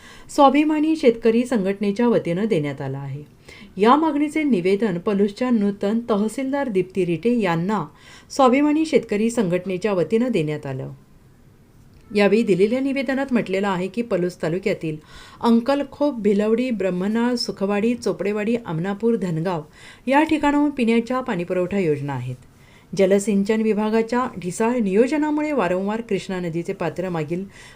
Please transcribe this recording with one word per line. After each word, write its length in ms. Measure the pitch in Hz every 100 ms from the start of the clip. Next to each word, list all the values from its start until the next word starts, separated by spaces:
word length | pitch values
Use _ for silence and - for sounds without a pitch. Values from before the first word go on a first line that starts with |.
| - - -
स्वाभिमानी 640 | - 277 277 302 311 302 311
शेतकरी 480 | 269 233 233 226
संघटनेच्या 640 | 240 240 185 202 208 202 240
वतीनं 360 | 202 170 170
देण्यात 360 | 214 190 147 139
आलं 180 | 139 135
आहे. 240 | 139 139 147 - - - - -
या 200 | 214 277
मागणीचे 460 | 320 294 294 311
निवेदन 560 | 294 214 175 196 220 170
पलूसच्या 520 | 175 196 202 202 254
नूतन 480 | 240 202 202 202 226 233
तहसीलदार 580 | 208 220 214 269 285 269
दीप्ती 380 | 190 185 - 175
रिटे 340 | 165 233 240
यांना 440 | 190 165 175 214 156 - - - -
स्वाभिमानी 560 | - 254 262 294 294 320
शेतकरी 440 | 240 - 202 226
संघटनेच्या 600 | 233 190 180 185 185 214
वतीनं 360 | 190 165 220 247
देण्यात 360 | 220 151 151 147
आलं. 240 | 131 139 139 - - - - - - _ - - - -
यावेळी 280 | 208 202 202
दिलेल्या 380 | 214 175 208 247
निवेदनात 460 | 277 269 277 262 277
म्हटलेलं 380 | 240 185 190 202
आहे 200 | 180 190
की, 140 | 226
पलूस 400 | 233 185 175 180
तालुक्यातील 540 | 165 170 196 165 160 156 - - - -
अंकलखोप, 720 | 233 233 233 285 285 - 294
भिलवडी, 560 | 240 202 202 208 226 247
ब्रह्मनाळ, 640 | 220 190 180 196 220 240
सुखवाडी, 600 | 247 - - 190 208 226
चोपडेवाडी, 600 | 240 214 175 190 208 208 233 233
आमनापूर, 500 | 160 180 202 226 233
धनगाव 460 | 185 160 170 175 151 - - - -
या 160 | 269
ठिकाणाहून 480 | 311 311 294 285 294
पिण्याच्या 500 | 285 226 233 233 254
पाणीपुरवठा 580 | 254 190 175 180 175 202
योजना 340 | 175 147 143
आहेत. 240 | 131 123 127 - - - - - -
जलसिंचन 680 | 190 202 202 196 196 220
विभागाच्या 640 | 220 208 214 220 226 240 254 -
ढिसाळ 400 | 170 175 226 247
नियोजनामुळे 760 | 202 190 254 302 302 294 302
वारंवार 480 | 285 180 180 196 220
कृष्णा 400 | 233 190 - 185
नदीचे 320 | 175 160 170
पात्र 360 | 190 170 160 185
मागील 360 | 170 151 175 196 - -